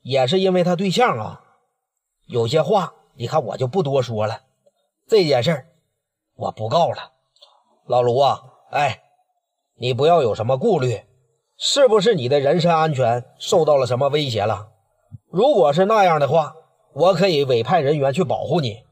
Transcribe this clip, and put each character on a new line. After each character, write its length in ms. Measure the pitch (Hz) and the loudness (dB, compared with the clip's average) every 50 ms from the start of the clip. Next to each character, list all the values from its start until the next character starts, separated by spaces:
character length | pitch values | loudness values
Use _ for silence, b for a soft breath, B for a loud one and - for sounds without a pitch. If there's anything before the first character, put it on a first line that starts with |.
也 260 | _ 127 131 131 131 | _ -2 0 0 0
是 120 | 131 190 185 | 2 0 0
因 140 | 190 190 180 | 0 2 2
为 100 | 185 170 | 2 0
他 120 | 175 180 | 0 0
对 160 | 165 202 190 | -2 -2 -2
象 260 | 165 214 254 226 160 | 0 0 0 0 0
啊， 240 | 113 110 151 151 - _ _ _ _ _ _ _ _ _ _ _ _ _ _ _ _ _ | -4 -8 -10 -14 -18 _ _ _ _ _ _ _ _ _ _ _ _ _ _ _ _ _
有 200 | - - 120 113 | -6 -4 -4 -2
些 140 | 110 139 160 | 0 0 -2
话 320 | 147 160 214 196 170 - - _ _ _ _ | 0 2 0 0 -2 -4 -10 _ _ _ _
你 100 | - 117 | -12 -10
看 180 | 117 147 160 131 | -4 -4 -4 -4
我 140 | 104 - | -4 -6
就 100 | - 131 | -4 -6
不 140 | 123 - 196 | -2 -2 -2
多 180 | 156 139 139 139 | -2 0 0 -2
说 280 | 123 120 117 107 107 | -2 -2 -4 -4 -4
了。 140 | 107 110 - _ _ _ _ _ _ _ _ _ _ _ _ _ | -4 -6 -8 _ _ _ _ _ _ _ _ _ _ _ _ _
这 180 | _ 226 208 180 | _ 2 2 4
件 160 | 147 135 120 | 2 0 0
事 100 | 117 165 | 0 -2
儿 160 | 165 135 - _ _ _ _ _ _ _ _ _ _ _ _ _ _ | -4 -4 -8 _ _ _ _ _ _ _ _ _ _ _ _ _ _
我 160 | - 104 95 | -8 -8 -8
不 180 | - - 107 110 | -6 -6 -6 -2
告 220 | 127 170 165 135 | 0 0 0 0
了。 220 | 107 - - - _ _ _ _ _ b b b b b b _ _ _ _ | -2 -8 -14 -20 _ _ _ _ _ b b b b b b _ _ _ _
”“老 140 | - 120 123 | -2 0 2
卢 160 | 123 123 117 | 2 2 2
啊， 240 | 135 139 131 107 - - 131 _ _ _ _ | 2 2 2 0 -2 -8 -20 _ _ _ _
哎， 320 | - 139 147 135 - - _ _ _ _ _ _ _ _ _ _ _ _ _ _ _ | -4 -2 -2 -2 -4 -8 _ _ _ _ _ _ _ _ _ _ _ _ _ _ _
你 180 | _ 117 127 127 | _ -6 -4 -2
不 120 | 117 143 | 0 2
要 160 | 160 175 165 | 4 4 4
有 120 | 139 110 98 | 2 0 -2
什 120 | - 110 | -2 -2
么 120 | 117 135 | -2 -2
顾 220 | 131 170 240 196 151 | 0 0 0 0 0
虑， 240 | 127 127 113 98 - _ _ _ _ _ _ _ _ _ _ | 0 -2 -4 -6 -10 _ _ _ _ _ _ _ _ _ _
是 300 | _ - - - 285 277 240 | _ -6 -4 2 2 4 4
不 100 | 214 214 | 4 2
是 160 | 180 233 220 | 2 2 0
你 140 | 151 117 123 | 0 0 0
的 100 | 143 143 | 0 2
人 220 | 135 139 160 180 | 2 2 0 2
身 120 | 170 175 165 | 2 2 2
安 200 | 160 160 160 147 | 2 0 0 0
全 320 | 127 127 113 120 123 123 - _ | 0 0 0 0 -2 -4 -10 _
受 280 | _ - - 214 180 156 | _ -4 0 0 2 4
到 100 | 151 147 | 4 2
了 100 | 139 131 | 2 2
什 140 | 120 127 120 | 0 -2 -2
么 80 | 143 | 0
威 220 | 139 139 156 147 135 | 0 0 -2 -2 -2
胁 160 | 110 104 98 | -4 -2 -2
了？ 240 | 110 107 98 104 - _ _ _ _ _ _ _ _ - - _ _ | -2 -4 -6 -8 -18 _ _ _ _ _ _ _ _ -20 -20 _ _
如 240 | - 175 233 294 294 | -2 0 2 2 4
果 200 | 208 165 143 139 | 4 2 2 2
是 120 | 170 190 | 2 2
那 200 | 202 226 214 196 | 2 4 4 4
样 140 | 180 165 151 | 4 2 2
的 80 | 143 | 0
话， 280 | 127 147 165 151 110 - - _ _ _ _ _ _ _ | 2 2 0 0 -2 -10 -20 _ _ _ _ _ _ _
我 200 | 139 160 185 196 | 0 2 2 2
可 140 | 160 196 | 2 0
以 160 | 196 165 139 143 | 0 2 0 0
委 200 | 131 127 113 113 | 0 0 0 0
派 180 | - 185 170 | 0 0 0
人 160 | 139 135 156 | 0 0 0
员 160 | 151 135 135 127 | 0 0 -2 0
去 100 | 180 175 | -2 -2
保 220 | 120 117 - - | -2 -4 -6 -4
护 160 | 104 147 170 | -4 -2 -2
你。 240 | 139 113 101 - _ _ | -2 -4 -8 -12 _ _